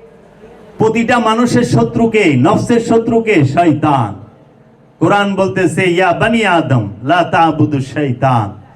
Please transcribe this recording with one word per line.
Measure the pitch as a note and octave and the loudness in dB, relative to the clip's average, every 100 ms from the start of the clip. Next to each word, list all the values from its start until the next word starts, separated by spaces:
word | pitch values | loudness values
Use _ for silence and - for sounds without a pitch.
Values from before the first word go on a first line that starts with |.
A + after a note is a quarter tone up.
| - - - - - - - - | -20 -20 -20 -20 -20 -20 -14 -2
প্রতিটা | A3 A#3 A3+ B3 | -2 0 0 0
মানুষের | A3 A3+ B3 A#3+ | 0 0 0 0
শত্রুকে, | A#3 A#3 A#3 A#3 A3+ G#3+ F3+ B2+ | 0 0 0 0 0 2 2 2
নফসের | C#3+ G3+ - A#3 | 2 2 0 0
শত্রুকে | - A3+ A#3 A3+ A3 F#3+ | 2 0 2 0 2 2
শয়তান। | C3 D#3+ F3 C#3+ D3+ C#3 G#2 G2 - - - _ _ _ _ - | 2 2 2 2 0 0 -2 -8 -18 -20 -20 _ _ _ _ -4
কোরআন | E3 G3+ G3+ | 0 2 0
বলতেছে, | F#3+ F#3+ F#3 F3+ F3 F#3 | -2 -2 -2 -2 0 0
"ইয়া | E3+ F#3 | 2 0
বানি | E3 G#3+ A#3 | 0 0 0
আদম, | G#3 E3+ C3 B2+ G2+ - | 2 0 0 -2 -2 -6
লা | B2 F3 | -2 0
তা'বুদু | E3+ F3+ E3 D#3 D3+ C#3+ | 0 2 2 2 0 -2
শাইতান, | C3 D#3 D3 A#2 C3 B2 G2+ G2 - | -6 -4 -4 -2 0 0 -2 -8 -20